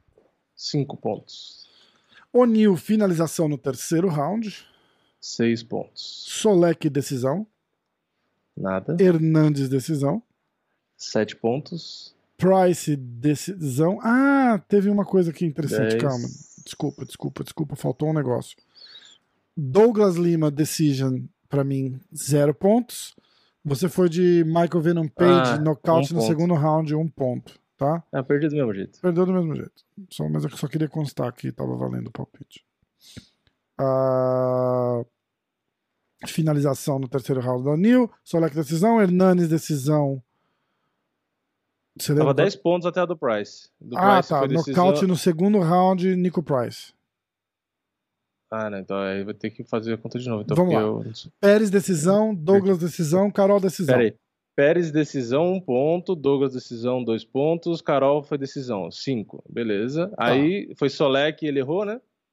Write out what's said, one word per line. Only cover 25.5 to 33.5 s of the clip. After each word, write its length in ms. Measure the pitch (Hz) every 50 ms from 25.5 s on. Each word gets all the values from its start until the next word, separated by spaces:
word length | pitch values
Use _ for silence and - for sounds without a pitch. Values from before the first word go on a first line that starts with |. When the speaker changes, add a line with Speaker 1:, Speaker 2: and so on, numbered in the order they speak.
| 120
Speaker 1:
Ah, 40 | 151
Speaker 2:
nocaute 540 | 151 156 147 - - 170 165 165 - 160
Speaker 1:
um 40 | 170
Speaker 2:
no 40 | 160
Speaker 1:
ponto. 60 | 113 -
Speaker 2:
segundo 240 | 160 151 175 180 170
round, 400 | 143 151 156 156 160 160 147 151
um 140 | 151 165 151
ponto, 500 | - - 135 123 123 123 - - - _ _ _ _
tá? 260 | - 139 143 165 170 - _
Speaker 1:
Ah, 100 | - 139
perdi 260 | 131 - 143 143 165 151
do 60 | 147
mesmo 180 | 147 135 113
jeito. 280 | 98 98 95 - - _
Speaker 2:
Perdeu 260 | - 180 165 175 185
do 60 | 180
mesmo 220 | 185 185 170 156 143
jeito. 280 | 127 - - - _ _ _ _ 208 185 -
Só, 180 | - - 151 156
mas 160 | 156 151 147
eu 60 | 147
só 180 | - - 160 135
queria 200 | - 156 156 143
constar 440 | - 160 151 131 - - 131 120
que 180 | 120 - - 131
tava 240 | 123 - 135 127 127
valendo 300 | 123 131 127 123 123 117
o 40 | 117
palpite. 520 | - - - - _ - - - - - _ _ _ _ _ _ _ _ _ - - - - _ _ _ _ _